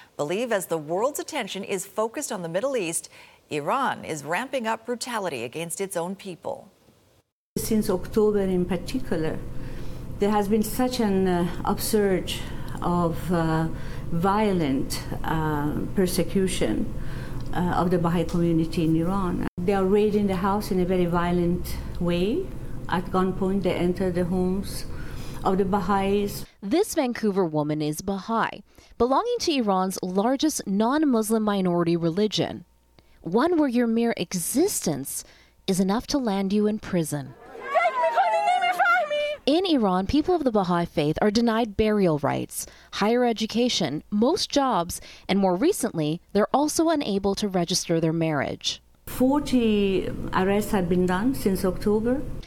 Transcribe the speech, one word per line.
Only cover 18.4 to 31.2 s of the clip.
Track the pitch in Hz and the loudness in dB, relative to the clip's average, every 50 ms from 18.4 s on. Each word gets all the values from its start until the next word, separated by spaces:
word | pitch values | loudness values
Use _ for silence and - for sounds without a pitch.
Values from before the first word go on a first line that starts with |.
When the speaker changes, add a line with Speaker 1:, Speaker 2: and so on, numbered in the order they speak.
| 170 170 165 160 160 165 - 185 160 | 2 4 4 2 2 0 0 0 2
Speaker 2:
in | 160 160 | 2 2
Iran. | 160 160 180 190 202 185 175 175 - - - - | 2 2 2 0 0 0 -2 -2 -2 -4 -4 -4
They | - 175 196 202 | -4 0 0 2
are | 196 190 | 2 2
raiding | 190 202 208 214 214 196 214 202 | 4 4 4 4 4 2 2 2
the | 196 190 | 2 0
house | 180 196 196 196 214 - - | 0 0 0 0 0 0 0
in | 196 180 | 0 0
a | 180 | 2
very | 175 190 180 175 | 2 2 2 2
violent | 170 175 175 175 175 180 175 175 175 175 - - - - - - - - - | 2 2 2 2 2 2 2 2 2 0 0 -2 -4 -6 -6 -6 -6 -4 -2
way. | 175 175 175 175 185 208 262 370 - - - - - - - - - | 0 0 0 2 2 0 0 -2 -4 -4 -8 -8 -8 -8 -8 -6 -4
At | - - 185 - | -2 -2 -2 -2
gunpoint, | - - 185 185 190 180 - 190 185 196 202 175 | 0 0 2 2 2 0 0 0 0 0 0 0
they | 185 - | 0 0
enter | - 170 180 175 - 190 185 | 2 0 0 0 0 0 0
the | 170 175 180 | 0 0 0
homes | 165 185 185 180 185 190 196 - - - - - - - - - - - - - - - - - | 0 0 0 2 2 0 -2 -4 -6 -6 -8 -6 -8 -8 -8 -8 -8 -8 -8 -8 -8 -6 -4 0
of | - 190 | 0 2
the | 185 196 | 2 2
Baha'is. | 185 208 196 175 190 202 196 196 196 202 208 202 202 - - - - - - | 2 0 0 0 2 2 2 2 2 2 0 0 -2 -4 -8 -12 -14 -14 -10
Speaker 3:
This | - 196 254 349 440 - - | -4 0 0 0 0 0 0
Vancouver | 330 277 247 226 - 220 208 185 196 185 | 0 0 0 0 -2 0 0 2 2 0
woman | 160 151 151 147 151 151 151 | 0 0 0 0 0 0 -2
is | 151 151 156 - | -2 -2 -4 -4
Baha'i, | 196 196 196 196 - - 226 226 175 - - - - _ _ - - - - - | -4 -6 -6 -6 -4 -2 -2 0 0 -2 -4 -10 -16 _ _ -20 -20 -8 -2 0
belonging | 233 254 269 320 415 480 494 453 | 2 2 2 2 0 0 -2 -2
to | - 349 294 | 0 0 0
Iran's | 269 226 202 190 185 185 190 185 - - | 0 2 2 2 2 0 -2 -2 -4 -4
largest | 185 180 196 202 247 277 269 311 311 - - - | -2 0 0 2 2 2 2 0 0 0 -2 -4
non-Muslim | 202 190 202 220 240 277 311 320 285 240 220 | -2 0 2 2 2 2 2 2 4 2 2